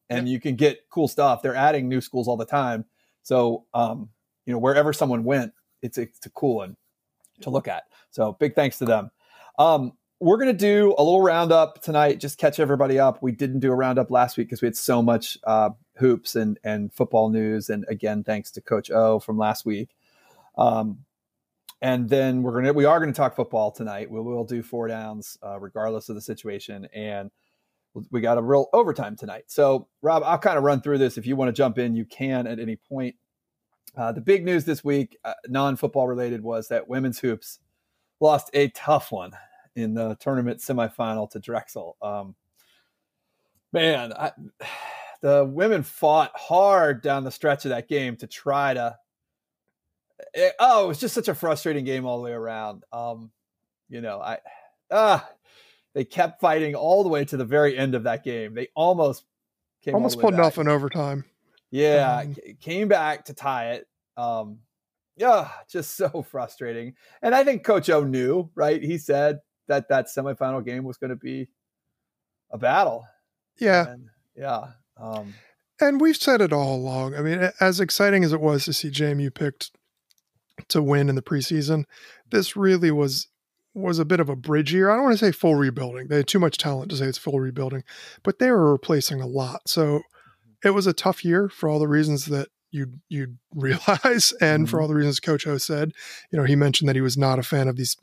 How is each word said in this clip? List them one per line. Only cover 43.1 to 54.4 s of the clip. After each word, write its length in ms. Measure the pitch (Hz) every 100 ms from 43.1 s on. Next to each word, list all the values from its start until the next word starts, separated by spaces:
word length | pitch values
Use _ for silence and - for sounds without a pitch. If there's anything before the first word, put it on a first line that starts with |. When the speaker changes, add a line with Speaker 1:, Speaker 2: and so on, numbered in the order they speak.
| _ _ _ _ _ _
Speaker 1:
man, 380 | 165 160 139 120
I, 180 | - 156 - 151 -
<sighs> 600 | - - - - - -
the 220 | 143 143 135
women 380 | 147 214 190
fought 480 | 139 - 156 156 143 -
hard 680 | - 175 202 190 151 123
down 220 | 143 139 131
the 60 |
stretch 340 | - 151 139 135
of 40 |
that 180 | 120 -
game 260 | 143 127 113
to 100 | 110
try 460 | - 143 139 139
to, 240 | 127 117 - _ _ _ _ _ _ _ _ _ _ _ - -
it, 200 | 165 180 -
oh, 260 | 254 220 185
it 20 |
was 120 | 143
just 140 | 240
such 140 | 233 208
a 80 | 147
frustrating 480 | 165 151 165 147 131
game 200 | 131 127
all 120 | 120
the 60 |
way 80 | 120
around. 520 | 117 113 110 107 95 _
Um, 400 | 120 117 113 113 _ _ _ _ _ _
you 120 | 120
know, 180 | 113 98
I, 160 | 110 110